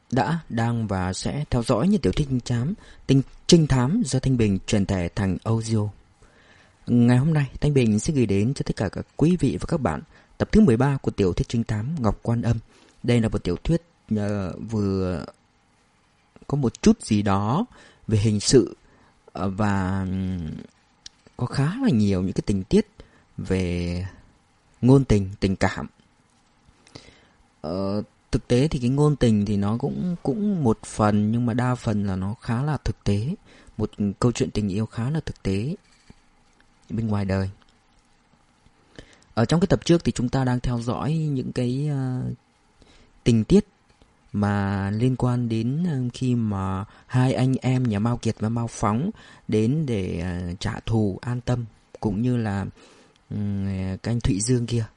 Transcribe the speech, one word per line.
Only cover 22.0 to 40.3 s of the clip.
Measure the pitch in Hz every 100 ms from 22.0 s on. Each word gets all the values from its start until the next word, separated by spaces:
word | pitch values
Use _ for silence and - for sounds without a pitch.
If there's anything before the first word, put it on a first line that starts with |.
| 104 92
những | 92
cái | - -
tình | 101
tiết | 95 202 - - - _ _ -
về | 95 92 90 87 87 87 92 - - _ _ _ _ _
ngôn | 120 139
tình, | 131 104 95 101
tình | 98 95
cảm. | 95 - - - _ _ _ _ _ _ _ _ _ - - - _ _ _ _
Ờ, | 76 92 98 104 104 _ _
thực | 127 -
tế | 120 156
thì | 139
cái | 123
ngôn | 139 151 147
tình | 120 104 101
thì | 101
nó | 101 117
cũng, | - - 180 175
cũng | 147 220 208 185
một | 127 110 -
phần, | - 107 104 107
nhưng | 117 120
mà |
đa | 117 127
phần | 123 117 107 101
là | 92
nó | 92 120
khá | - 117
là | 151 139
thực | - -
tế. | - 101 127 208 - - - -
Một | 104 - 101 -
câu | 123
chuyện | 117 -
tình | - 104
yêu | 95 110
khá | - 120
là | 160
thực | - -
tế | 98 95 127 202 _ _ - - _ _ _ _ _ _ -
bên | 110 113
ngoài | 104
đời. | 98 95 95 - _ _ _ _ _ _ _ _ _ _ _ _ _ - - - _
Ở | -
trong | 117 160
cái | 196
tập | 131
trước | - 170
thì | -
chúng | -
ta | 123